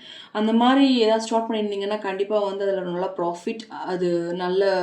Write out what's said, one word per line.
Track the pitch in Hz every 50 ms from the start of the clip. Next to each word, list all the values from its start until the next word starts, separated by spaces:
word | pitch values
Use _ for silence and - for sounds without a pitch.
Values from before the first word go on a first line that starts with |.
| - - - - - -
அந்த | - 214 214 220 220
மாதிரி | 226 240 247 269 277 277 269 254
ஏதாவது | 240 220 214 220 220 220
ஸ்டார்ட் | - 233 226 226 226
பண்ணியிருந்தீங்கன்னா, | 226 214 214 208 202 196 196 202 214 214
கண்டிப்பா | 202 196 190 190 202 202 214 208
வந்து | 202 196 196 196 202
அதுல | 202 196 190
நல்ல | 185 180 175 175 185 185 -
ப்ராஃபிட், | - 175 175 175 - - 226 226 - - -
அது | - 147 151 160 185 175 180 175 175 170 170 170 175
நல்ல, | 180 180 180 185 190 196 196 190 185